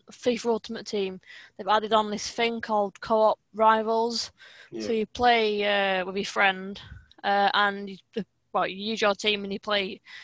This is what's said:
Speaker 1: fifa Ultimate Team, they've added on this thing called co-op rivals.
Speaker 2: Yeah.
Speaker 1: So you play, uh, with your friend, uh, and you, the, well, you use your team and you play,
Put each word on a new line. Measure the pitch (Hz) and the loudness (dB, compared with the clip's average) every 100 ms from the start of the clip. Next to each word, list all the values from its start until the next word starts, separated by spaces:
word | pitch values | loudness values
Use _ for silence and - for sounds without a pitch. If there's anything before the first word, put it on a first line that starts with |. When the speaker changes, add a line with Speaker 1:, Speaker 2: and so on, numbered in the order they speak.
| - | -16
Speaker 1:
fifa | - - 233 233 | -8 -4 -2 0
Ultimate | 226 - 226 - | -2 -4 -12 -6
Team, | 208 190 190 - - - - | -4 -4 -6 -16 -20 -20 -8
they've | 190 | 0
added | 214 214 | 0 4
on | 220 214 | 2 2
this | 208 - | -2 -6
thing | - 233 233 | -2 -2 -2
called | 220 214 202 - | -2 0 0 -4
co-op | - 220 214 - _ | 0 4 4 2 _
rivals. | 202 220 220 220 226 233 233 - _ - - - | 2 4 4 2 0 0 -2 -8 _ -20 -20 -16
Speaker 2:
Yeah. | - | -8
Speaker 1:
So | 214 | -4
you | 226 214 | -2 -4
play, | - 247 233 220 208 202 202 196 190 | 0 4 4 2 0 0 0 2 0
uh, | 185 | -2
with | 190 | -6
your | 190 | -4
friend, | - 202 185 190 202 - - - _ 202 | 2 2 2 -4 -12 -14 -20 -20 _ 0
uh, | 202 202 | 2 4
and | - 208 196 202 | 4 2 0 -8
you, | 190 _ - | -14 _ -8
the, | 185 _ _ | -8 _ _
well, | 202 175 | -2 -2
you | 185 208 | -4 -6
use | 220 | 0
your | 208 196 | 0 0
team | 214 208 | 0 -2
and | 202 | -4
you | 196 | -8
play, | - 208 190 - - - | -4 -2 -2 -8 -18 -20